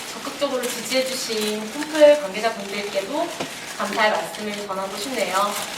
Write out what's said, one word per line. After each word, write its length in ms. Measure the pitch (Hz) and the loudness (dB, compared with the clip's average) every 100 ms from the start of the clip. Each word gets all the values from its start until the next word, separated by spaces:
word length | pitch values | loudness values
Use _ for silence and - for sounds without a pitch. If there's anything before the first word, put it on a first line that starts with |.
| - | -10
적극적으로 500 | 233 277 - 277 254 | -10 -8 -4 -2 0
지지해주신 960 | 240 240 208 262 254 247 - 214 214 214 214 | -2 -4 -2 0 0 -2 -4 -2 -2 -2 -4
홈플 460 | 277 302 311 294 294 | -6 -2 8 10 10
관계자분들께도 1080 | 190 202 226 214 196 208 202 196 196 294 339 - - - - - | 4 -2 -2 -2 -6 -6 -4 -4 -2 -2 -2 -4 -8 -8 -10 -6
감사의 320 | 202 214 214 | -2 2 2
말씀을 540 | - - - 208 202 202 | 2 -2 -6 -6 -6 -6
전하고 300 | 185 190 208 | -4 -4 -4
싶네요. 540 | 269 240 185 185 214 208 - | -4 -2 0 2 0 0 -6